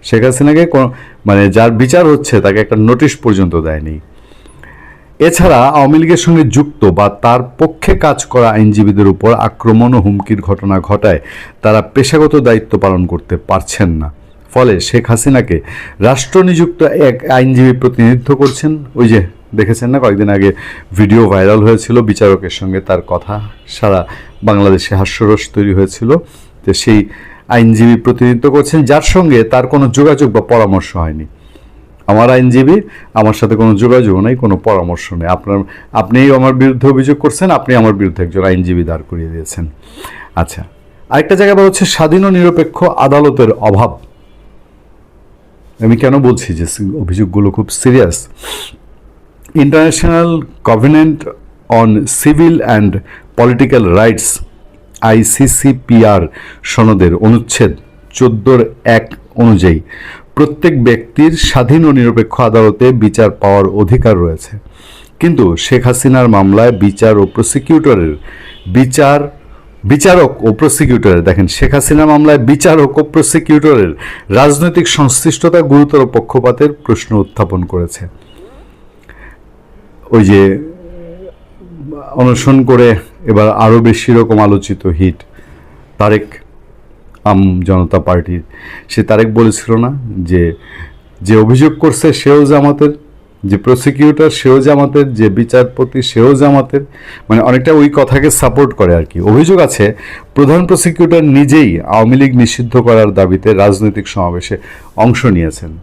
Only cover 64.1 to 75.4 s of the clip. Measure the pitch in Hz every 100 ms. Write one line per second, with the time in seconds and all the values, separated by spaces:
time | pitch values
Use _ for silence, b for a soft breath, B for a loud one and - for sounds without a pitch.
64.1 | 95 87 80 - 104 - B B B B
65.1 | _ 170 147 98 80 - 127 123 123 139
66.1 | 131 123 101 95 104 120 107 101 98 113
67.1 | 104 98 - 113 139 - 160 151 104 80
68.1 | 73 B B B B 92 101 131 131 139
69.1 | 147 143 - b b b - 98 143 190
70.1 | 180 135 - 113 107 151 - 135 120 107
71.1 | 87 85 90 92 - - 143 135 151 156
72.1 | 147 151 147 117 143 185 160 139 151 147
73.1 | 160 147 160 160 151 151 131 92 73 B
74.1 | B - 101 147 143 170 170 160 131 139
75.1 | - 165 147